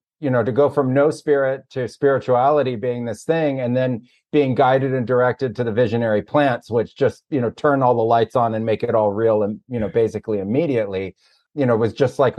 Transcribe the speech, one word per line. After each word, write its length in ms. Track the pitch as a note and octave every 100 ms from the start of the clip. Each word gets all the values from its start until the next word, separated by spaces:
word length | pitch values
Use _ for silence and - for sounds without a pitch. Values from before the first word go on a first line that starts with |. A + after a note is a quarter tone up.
| _ -
you 100 | D3+
know, 140 | A#2+
to 80 | A#2
go 180 | B2+ C#3+
from 240 | C#3+ C3
no 180 | C3+ D3
spirit 500 | D3 - C#3+ C3+ C3+ -
to 180 | C3+ A2+
spirituality 880 | - C#3+ C3+ - B2 C3+ D3+ C3 A#2+
being 300 | B2 A#2+ A#2
this 180 | G#2+
thing 380 | - D#3+ D3+ C3+
and 160 | B2 B2
then 280 | C3 A#2 - _ _
being 200 | D3+ C3+
guided 400 | B2 B2+ C3+ C3+
and 140 | C3 A#2
directed 480 | B2 B2 A#2 C3 G#2
to 80 |
the 80 | A#2
visionary 520 | G#2+ A#2+ A#2 A#2 G#2
plants, 460 | G2+ D3 C#3 A#2 -
which 280 | A2+ - -
just, 260 | B2 - -
you 100 | C#3+
know, 120 | A#2
turn 300 | - D3+ C#3
all 140 | B2+ A#2+
the 60 |
lights 340 | A2+ A#2 A2 C3
on 180 | A#2
and 120 | A2 A2+
make 180 | G#2+
it 120 | A#2+ A2+
all 180 | G#2+
real 300 | G2+ A2+ G#2+
and, 180 | G#2 G#2+ -
you 100 | B2
know, 80 | G2+
basically 520 | A#2 A2 G#2+ - G#2
immediately, 760 | F#2+ B2+ D#3+ A#2+ G2+ F#2+ F#2+ - _ _ _ D3+
you 100 | B2+
know, 120 | A2+
was 160 | A2+
just 260 | - B2+ -
like 180 | C3